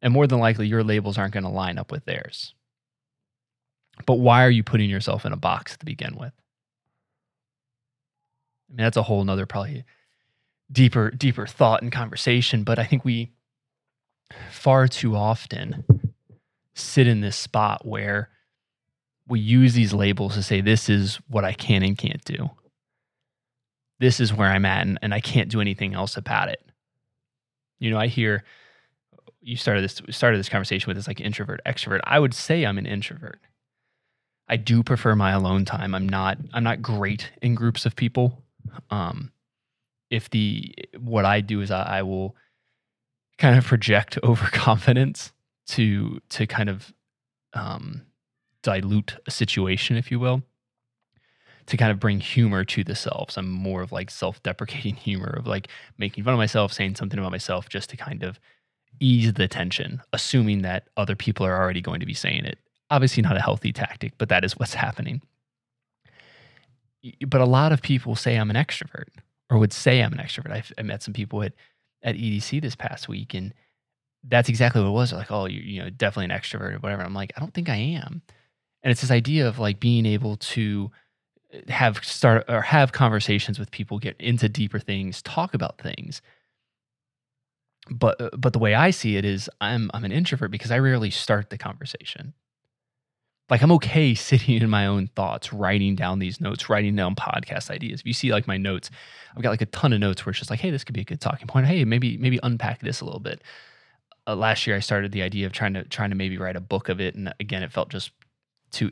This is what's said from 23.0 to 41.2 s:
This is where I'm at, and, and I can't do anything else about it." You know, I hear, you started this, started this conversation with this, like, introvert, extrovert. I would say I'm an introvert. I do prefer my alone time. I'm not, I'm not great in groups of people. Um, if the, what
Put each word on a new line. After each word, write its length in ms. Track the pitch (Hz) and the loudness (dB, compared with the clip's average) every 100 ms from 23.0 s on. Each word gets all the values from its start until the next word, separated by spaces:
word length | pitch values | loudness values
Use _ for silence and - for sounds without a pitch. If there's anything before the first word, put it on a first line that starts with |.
| _ _ _ _ _ _ _ _ _ - | _ _ _ _ _ _ _ _ _ 2
This 200 | 123 120 | 4 4
is 140 | 110 | 2
where 160 | 107 98 | 2 4
I'm 160 | 98 95 | 4 2
at, 220 | 95 92 | 2 0
and, 100 | 95 | -2
and 120 | 107 | -2
I 60 | 101 | -4
can't 300 | - 117 - | 2 2 2
do 120 | 110 | 0
anything 320 | 101 95 98 | 0 -2 -4
else 240 | 95 98 - | -4 -6 -6
about 320 | 110 107 92 | -2 0 0
it." 160 | - _ _ _ _ _ _ _ _ _ _ _ - | -4 _ _ _ _ _ _ _ _ _ _ _ -6
You 140 | 113 | -2
know, 80 | 110 | 0
I 80 | 117 | 0
hear, 360 | 120 110 101 - - _ _ _ _ _ _ _ _ | 0 0 0 -4 -20 _ _ _ _ _ _ _ _
you 160 | 120 120 | -10 -6
started 260 | - 104 | 0 0
this, 180 | 95 - - | 0 -6 -12
started 300 | - 120 104 | 0 2 2
this 100 | 95 | 0
conversation 380 | 98 95 - - | -4 -4 -4 -4
with 100 | 95 | -6
this, 100 | - | -8
like, 140 | 98 | -8
introvert, 400 | 101 107 101 92 - | -8 -8 -8 -8 -8
extrovert. 340 | - - 98 - | -6 -4 -4 2
I 140 | 147 | 2
would 140 | 139 | 2
say 320 | 120 - 170 117 | 0 -2 0 0
I'm 120 | 98 | -2
an 80 | 98 | -4
introvert. 540 | 101 - - - - _ _ _ _ _ _ _ _ _ _ - | -6 -8 -12 -18 -20 _ _ _ _ _ _ _ _ _ _ -4
I 100 | 117 | -2
do 260 | 110 117 | 2 2
prefer 320 | 113 123 113 104 | 4 2 2 4
my 160 | 98 | 4
alone 320 | 98 92 95 | 2 2 2
time. 320 | 95 - 95 95 | 0 -4 -4 -2
I'm 140 | 95 | -2
not, 280 | 95 95 98 - | 0 -2 -2 -6
I'm 100 | 120 | -2
not 180 | 117 113 | -2 -2
great 500 | 113 104 98 107 - - | -4 -2 -2 -4 -8 -4
in 140 | 123 113 | 0 2
groups 300 | 117 113 120 | 0 0 -2
of 100 | - | -2
people. 480 | 117 - 123 123 - _ - - - | -2 2 0 0 -12 _ -16 -16 -8
Um, 420 | 104 87 151 139 _ _ _ _ _ _ _ - | -6 -4 -8 -12 _ _ _ _ _ _ _ -6
if 200 | 113 - | -6 -2
the, 460 | 113 104 104 - - - - | 0 0 -2 -8 -14 -18 -12
what 240 | 120 110 | -4 2